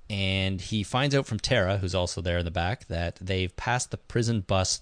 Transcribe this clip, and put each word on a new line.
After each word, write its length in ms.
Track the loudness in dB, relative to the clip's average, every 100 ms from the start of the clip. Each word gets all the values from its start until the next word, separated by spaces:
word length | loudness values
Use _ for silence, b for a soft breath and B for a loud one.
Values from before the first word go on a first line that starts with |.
| -8
And 500 | -2 0 2 2 -2
he 240 | -2 -2
finds 300 | 0 0 2 2
out 100 | 0
from 120 | -2
Tara, 380 | 2 2 4 2
who's 160 | 0 0
also 240 | 0 -2
there 180 | 0 0
in 60 | 0
the 60 |
back, 360 | -2 -2 -4 -6
that 280 | -4 -4 -6
they've 340 | -4 -2 -2 -4
passed 360 | -2 -2 -2
the 60 | -8
prison 440 | -4 -2 0 0
bus 400 | 2 2 2 -2